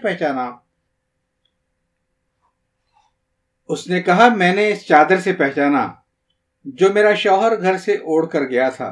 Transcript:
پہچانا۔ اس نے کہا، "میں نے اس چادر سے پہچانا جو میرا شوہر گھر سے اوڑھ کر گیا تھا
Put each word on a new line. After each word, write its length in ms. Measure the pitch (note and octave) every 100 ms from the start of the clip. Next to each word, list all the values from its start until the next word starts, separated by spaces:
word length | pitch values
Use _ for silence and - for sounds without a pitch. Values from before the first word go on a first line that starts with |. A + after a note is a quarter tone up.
پہچانا۔ 520 | G#3+ F3 D#3 C3+ B2 A#2+ _ _ _ _ _ _ _ _ _ _ _ _ _ _ _ _ _ _ _ _ _ _ _ _ _ _ _ _ _ _ -
اس 180 | D#3 -
نے 140 | F3+
کہا، 340 | F3+ F3+ A#3+ A3
"میں 200 | F3+ G3
نے 140 | G#3+
اس 160 | G3+ -
چادر 340 | D#3 D#3 F#3
سے 140 | F#3+
پہچانا 600 | F#3 C#3 C#3+ C#3+ C#3+ A2 - _ _ _ _ _ _
جو 300 | C#3 C3+ F#3+
میرا 200 | G3+ G#3
شوہر 480 | G#3 G#3 F#3+ A3+ A3
گھر 160 | F#3 F#3
سے 160 | -
اوڑھ 360 | G3+ D#3+ D#3+ E3
کر 140 | D#3+
گیا 260 | C3 B2+ C3
تھا 180 | - A2